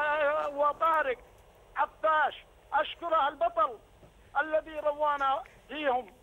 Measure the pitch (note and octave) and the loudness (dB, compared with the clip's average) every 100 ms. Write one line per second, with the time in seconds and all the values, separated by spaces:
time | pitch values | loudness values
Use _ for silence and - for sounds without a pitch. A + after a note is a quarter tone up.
0 | D4 D4+ C#4+ D4+ D4+ C#4+ D4 C#4 E4 D#4+ | 0 0 0 0 -2 0 0 2 2 2
1 | C4+ A#3+ - - - - - - D4+ - | 0 -4 -8 -20 -20 -20 -16 -4 -4 0
2 | - D#4 C4+ - - - - C#4 D#4 - | 0 2 0 -4 -18 -20 -4 -2 -2 -6
3 | E4+ D#4+ C#4+ D4 E4+ E4+ D4+ A#3 - - | -2 2 0 0 -2 2 0 -2 -18 -20
4 | - - - - D#4 D#4 D#4 D#4 D4 D4 | -20 -20 -6 -4 0 -2 -2 -4 -2 0
5 | D4+ C#4+ C#4 C#4 - - - C#4+ D4 B3 | 0 2 0 0 -4 -20 -12 -4 0 0
6 | G#3+ - | -2 -18